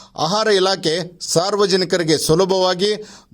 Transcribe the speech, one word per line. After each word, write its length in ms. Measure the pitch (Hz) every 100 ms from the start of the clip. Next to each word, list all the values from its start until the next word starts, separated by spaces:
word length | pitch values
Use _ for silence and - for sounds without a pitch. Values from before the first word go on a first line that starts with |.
| - -
ಆಹಾರ 300 | 156 208 220
ಇಲಾಖೆ 720 | 196 185 185 156 170 170 -
ಸಾರ್ವಜನಿಕರಿಗೆ 960 | - 160 190 208 202 185 170 185 160 147
ಸುಲಭವಾಗಿ 800 | - 160 190 190 185 180 208 214 208 - _